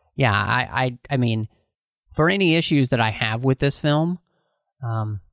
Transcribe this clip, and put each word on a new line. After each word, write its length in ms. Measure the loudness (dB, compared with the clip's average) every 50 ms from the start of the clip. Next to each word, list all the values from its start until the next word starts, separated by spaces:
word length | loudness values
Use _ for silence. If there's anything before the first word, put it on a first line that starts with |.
| _ _ _
yeah, 160 | 0 0 0
I, 360 | 2 0 0 -2 -2 -2 -2 -4 -4 -4 -2
I, 140 | -2 -4 -8 -8 -4
I 60 | -2
mean, 300 | 0 0 0 0 -2 -4 -6 _ _ _ _ _ _ _ _ _ _ _ _
for 160 | -2 0 0 2
any 280 | 2 2 2 4 4
issues 320 | 2 2 2 2 2 2 2
that 120 | 2 0
I 100 | 0 -2
have 340 | -2 -4 -4 -4 -4 -2 0
with 160 | 0 0 2
this 180 | 0 -2 -2 0
film, 400 | 0 0 2 2 0 -2 -4 -6 _ _ _ _ _ _ _ _ _ _ _ _
um, 380 | -8 -6 -4 -4 -4 -6 -8 -10 -12 _